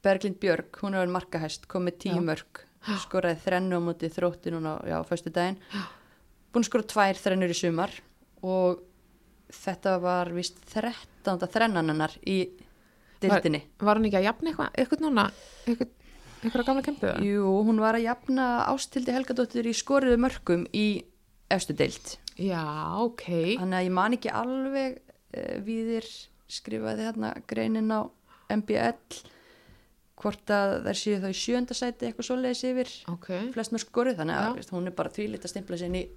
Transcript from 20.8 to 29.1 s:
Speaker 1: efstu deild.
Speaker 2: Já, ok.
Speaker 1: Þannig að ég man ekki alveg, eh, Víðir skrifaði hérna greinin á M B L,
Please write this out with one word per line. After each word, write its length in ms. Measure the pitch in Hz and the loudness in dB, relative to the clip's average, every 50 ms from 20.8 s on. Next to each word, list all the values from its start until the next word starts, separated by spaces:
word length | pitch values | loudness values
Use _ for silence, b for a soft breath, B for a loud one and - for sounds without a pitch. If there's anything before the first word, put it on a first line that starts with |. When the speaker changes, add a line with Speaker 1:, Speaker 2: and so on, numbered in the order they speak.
| 214 214 202 180 - - _ _ _ _ _ _ _ - | 2 2 2 0 -4 -10 _ _ _ _ _ _ _ 0
Speaker 1:
efstu 220 | - 185 - - 151 | 2 2 2 -2 0
deild. 400 | - 143 135 - - - - - - - - - - | 2 2 0 0 -6 -12 -14 -14 -12 -14 -16 -10 -4
Speaker 2:
Já, 260 | 175 196 180 165 160 151 147 156 156 156 170 196 | -2 -2 0 -2 -2 -4 -4 -4 -4 -4 -2 0
ok. 240 | 233 233 233 - - - 175 165 165 175 220 254 | 0 -2 -2 -6 -6 -2 0 0 2 2 0 0
Speaker 1:
Þannig 160 | 185 190 185 | 0 0 0
að 80 | 185 185 | 0 2
ég 80 | 180 | 2
man 220 | 185 180 190 220 247 | 2 2 4 2 2
ekki 180 | 240 - 220 | 0 -2 -2
alveg, 680 | - - 233 247 262 262 262 269 269 269 269 262 254 262 _ - - _ _ _ - | -2 -2 -2 -2 -2 -2 -2 -2 -2 -2 -2 -2 -6 -8 _ -20 -20 _ _ _ -10
eh, 260 | - - - - - | -8 -6 -6 -6 -6
Víðir 480 | 202 208 226 226 226 226 226 226 220 - - - - - _ _ _ _ | -4 -4 -4 -2 -2 -2 -2 -4 -4 -8 -14 -16 -18 -20 _ _ _ _
skrifaði 560 | - - - - 214 220 220 220 220 214 220 | -14 -12 -8 -6 -6 -4 -4 -4 -2 -2 -4
hérna 300 | 226 220 220 214 - - - 233 | -4 -4 -4 -4 -4 -6 -8 -8
greinin 460 | - 220 220 226 226 220 220 220 220 | -6 -2 -2 0 0 2 2 2 2
á 160 | 220 214 214 - - _ _ b b b b b | 0 0 -2 -4 -8 _ _ b b b b b
M 120 | 202 208 | 0 0
B 160 | 208 - 208 208 | 0 2 0 2
L, 180 | 233 233 240 - _ _ | 2 2 0 -2 _ _